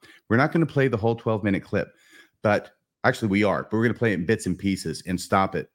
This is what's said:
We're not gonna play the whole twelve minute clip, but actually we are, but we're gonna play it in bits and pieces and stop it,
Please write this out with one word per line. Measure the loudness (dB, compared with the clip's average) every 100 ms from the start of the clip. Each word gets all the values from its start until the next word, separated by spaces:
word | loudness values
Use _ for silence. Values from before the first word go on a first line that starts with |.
| -20 -14 0
We're | 2
not | 4
gonna | 2
play | 0 2 0
the | 0
whole | -2 -2
twelve | -2 0
minute | 0 -2
clip, | -2 -4 -4 _ _ -20 _ _
but | 0 0 -2 _ _ _
actually | -2 0 0
we | 2
are, | 2 0
but | -2
we're | 0
gonna | 0 0
play | 0
it | 0
in |
bits | 0 -2 -2
and | -4
pieces | -2 -2 -4 -8
and | -6 -6
stop | 0 0 0 -4
it, | -10